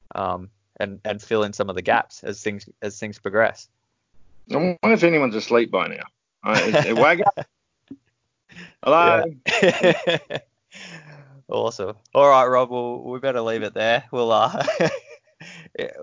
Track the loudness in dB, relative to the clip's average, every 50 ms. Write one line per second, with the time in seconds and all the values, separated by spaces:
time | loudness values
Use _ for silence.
0 | _ _ -10 -8 -6 -6 -6 -8 -10 -16 _ _ _ _ _ -8 -8 -8 -8 -10
1 | -10 -10 -10 -10 -6 -4 -2 -2 -2 -2 -4 -6 -6 -6 -6 -4 -2 0 0 0
2 | 0 -4 -10 -14 -12 -12 -12 -8 -8 -8 -8 -8 -14 -20 _ _ -12 -12 -10 -10
3 | -12 -14 -14 -10 _ -4 0 0 0 0 -2 -6 -16 _ _ _ _ _ _ _
4 | _ _ _ -20 -20 -20 -20 -20 -14 -8 -4 -2 -2 -2 -4 -2 0 0 2 4
5 | 4 2 4 2 0 0 -2 -4 -2 0 2 2 2 2 0 -2 -2 -2 -4 -10
6 | -14 -18 _ _ _ _ _ _ -4 -2 0 0 0 2 2 2 2 2 2 4
7 | 4 4 4 2 0 -2 -2 -2 -8 -14 _ _ _ _ _ _ _ _ -20 -20
8 | _ _ _ _ _ _ _ _ _ _ -20 -20 -20 -20 _ _ 0 2 4 4
9 | 4 4 4 2 0 -4 -8 -10 _ -4 0 2 2 2 2 4 2 2 2 2
10 | 0 -4 -4 -4 -6 -10 -12 -12 -12 _ _ _ _ _ -20 -20 -20 -20 -20 -20
11 | -20 -20 -20 -20 -20 _ -20 -20 _ -8 -6 -4 -4 -4 -6 -6 -10 -10 -10 -14
12 | _ _ 4 6 6 8 8 6 6 4 4 2 2 0 -2 -6 -6 -6 -8 -10
13 | -10 -12 -10 -6 -4 -4 -4 -2 -2 -2 -4 -4 -6 -6 -4 -2 0 0 0 0
14 | -2 -4 -4 -2 0 2 4 4 2 2 0 -2 -4 -4 -2 0 0 -2 -2 -6
15 | -12 -18 -20 -20 _ _ _ _ -20 -20 -20 -20 -20 -18 _ -12 -12 -12 -12 -16